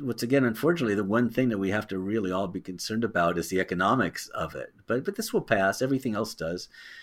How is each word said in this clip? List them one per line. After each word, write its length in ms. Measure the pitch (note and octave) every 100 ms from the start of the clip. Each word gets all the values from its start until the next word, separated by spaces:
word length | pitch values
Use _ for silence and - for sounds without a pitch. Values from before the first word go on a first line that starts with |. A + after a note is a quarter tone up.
once 220 | C3+ A2+
again, 220 | A#2+ C#3
unfortunately, 500 | B2 A2 D3+ E3+ A#2+
the 80 | G2+
one 280 | G2 A2+ A#2+
thing 180 | B2 B2+
that 100 | G#2
we 120 | F#2+
have 180 | G#2 G#2+
to 100 | F#2+
really 320 | F#2+ A2 F#2
all 160 | F#2 G2
be 140 | F2+
concerned 420 | E2+ F2+ - A2
about 360 | A2+ F2+ E2+ F2
is 100 | E2
the 100 | F#2
economics 680 | F2+ F2+ F#2+ B2+ F2+ - -
of 260 | - D#2
it. 180 | C#2 - - -
But, 180 | A#2+
but 120 | E3+ G3+
this 160 | A3
will 80 | G#3
pass. 420 | - G#2 F#2+ G2+
Everything 320 | C3 C3+ C3
else 180 | G#2 G#2+
does. 360 | - D#2+ F2+ - - - -